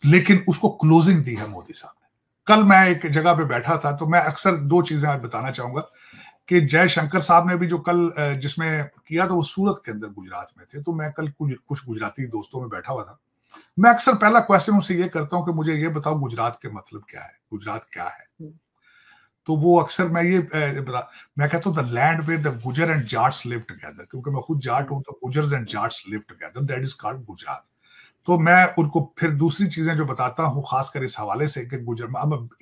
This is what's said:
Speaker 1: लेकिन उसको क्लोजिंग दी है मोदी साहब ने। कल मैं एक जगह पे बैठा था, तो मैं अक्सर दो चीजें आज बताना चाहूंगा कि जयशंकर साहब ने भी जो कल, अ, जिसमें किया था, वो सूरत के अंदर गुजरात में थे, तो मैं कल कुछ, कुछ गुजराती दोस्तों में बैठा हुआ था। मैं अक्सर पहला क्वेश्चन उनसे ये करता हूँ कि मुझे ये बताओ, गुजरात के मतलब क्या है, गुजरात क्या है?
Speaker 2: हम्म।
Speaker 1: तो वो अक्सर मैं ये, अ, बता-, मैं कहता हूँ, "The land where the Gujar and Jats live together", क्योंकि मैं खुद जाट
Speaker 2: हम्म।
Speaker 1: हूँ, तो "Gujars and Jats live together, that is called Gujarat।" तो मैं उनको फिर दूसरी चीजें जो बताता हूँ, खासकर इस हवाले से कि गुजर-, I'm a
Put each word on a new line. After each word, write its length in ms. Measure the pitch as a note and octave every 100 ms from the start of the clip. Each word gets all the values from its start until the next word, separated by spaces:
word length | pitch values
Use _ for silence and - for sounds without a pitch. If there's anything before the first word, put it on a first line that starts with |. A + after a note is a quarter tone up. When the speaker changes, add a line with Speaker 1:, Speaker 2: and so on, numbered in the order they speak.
Speaker 1:
लेकिन 400 | C#3+ E3+ - F#3 -
उसको 200 | - G#3
क्लोजिंग 560 | - D#3 E3 E3 E3+
दी 100 | B2+
है 140 | A2 G#2
मोदी 240 | F#2 -
साहब 220 | - - -
ने। 60 | _ _ _ _ -
कल 180 | G#3+
मैं 240 | G3+ F#3+ F#3
एक 180 | E3 E3
जगह 240 | D3+ E3+
पे 100 | D#3+
बैठा 340 | D3+ A#2+ - D#3+
था, 180 | D3 C#3+
तो 100 | D#3
मैं 140 | F3
अक्सर 360 | D3+ C#3+ G3 E3+
दो 260 | C#3+ F3
चीजें 260 | - D#3 D3
आज 120 | C#3
बताना 300 | A#2+ A2+ C3
चाहूंगा 300 | B2+ B2 C3+ - _ _ - - _ -
कि 120 | F3+
जयशंकर 600 | D3 D#3 F3+ E3 D3+ F3+
साहब 280 | - F3 F3
ने 80 | E3+
भी 100 | F3
जो 120 | E3+
कल, 320 | F3 F3 E3+
अ, 220 | E3 D3
जिसमें 580 | C#3 C#3+ E3 D#3+ D#3 C#3+ _ -
किया 180 | D#3+ F#3
था, 80 |
वो 80 | F3+
सूरत 400 | D3 - G3 - -
के 60 |
अंदर 160 | G#2+ G#2
गुजरात 420 | G2+ F#2 F#2 - _
में 80 | _
थे, 160 | D3
तो 100 | D3
मैं 200 | D#3+ D3+
कल 160 | D3 D#3
कुछ, 240 | - D3 B2+ -
कुछ 180 | C#3+ B2+
गुजराती 400 | G#2+ G#2 - B2+
दोस्तों 340 | A2 - C3
में 80 | A#2+
बैठा 240 | F#2 A2
हुआ 120 | C3
था। 140 | G#2 _ _ _ _ - _ -
मैं 120 | A#3
अक्सर 240 | A#3 -
पहला 260 | G#3 G#3+ A#3
क्वेश्चन 320 | - G3 G#3+
उनसे 300 | G#3 - F3
ये 60 | F3
करता 280 | D#3+ D3 F3
हूँ 100 | E3
कि 60 |
मुझे 220 | D#3+ D#3
ये 140 | D#3 D#3
बताओ, 300 | D3+ D3+ D#3
गुजरात 400 | B2+ A#2 A#2 -
के 60 | -
मतलब 360 | G2+ - G#2+ -
क्या 140 | -
है, 160 | - _ _
गुजरात 340 | G#2 G2+ A2 -
क्या 120 | F2+
है? 200 | F2 - _ -
Speaker 2:
हम्म। 100 | D#3 D#3+ _ _ _ _ _ _ _ _ -
Speaker 1:
तो 100 | D#3
वो 240 | E3+ F3
अक्सर 280 | D#3 - F3+
मैं 140 | E3+
ये, 160 | E3+ F#3
अ, 420 | D3+ D#3 D3 C#3
बता-, 580 | C3 B2 - - _ -
मैं 120 | C#3+
कहता 200 | E3+ G3
हूँ, 60 | D#3
"The 120 | B2
land 320 | A#2+ D3+ D#3+
where 200 | D#3 E3
the 120 | D3
Gujar 360 | A#2+ B2 B2+ E3
and 160 | D#3
Jats 320 | A2+ A#2+ B2+ -
live 280 | B2 A#2+
together", 460 | - - D#2 - -
क्योंकि 200 | C3 C3+
मैं 100 | C#3
खुद 200 | - D3+
जाट 220 | B2+ B2+
Speaker 2:
हम्म। 120 | C#3
Speaker 1:
हूँ, 80 | C#3
तो 180 | - - B2+
"Gujars 260 | C#3 D3
and 120 | C#3
Jats 300 | G#2+ G#2 A2+
live 280 | - F#2+ G#2
together, 380 | - - D#2+ B2+
that 180 | C#3 B2+
is 120 | C3+
called 280 | - G#2+ C3
Gujarat।" 480 | A2+ F#2 - - _ _ _ _ _ _ -
तो 120 | F3
मैं 360 | D#3+ F3+ F3+
उनको 400 | F3 D3+ D#3+ C#3+ -
फिर 120 | E3
दूसरी 360 | C#3+ E3 - G3
चीजें 300 | D#3 D#3+ D#3
जो 80 |
बताता 380 | C#3+ A#2+ B2+ -
हूँ, 220 | D#3+ C#3 C3+
खासकर 340 | C3 C3+ C#3
इस 120 | B2+ -
हवाले 300 | G#2 G#2+ D3
से 180 | C#3 A#2+
कि 120 | C3+
गुजर-, 320 | A#2 A#2 A#2+
I'm 220 | B2+ D3
a 60 | D3 A#2 _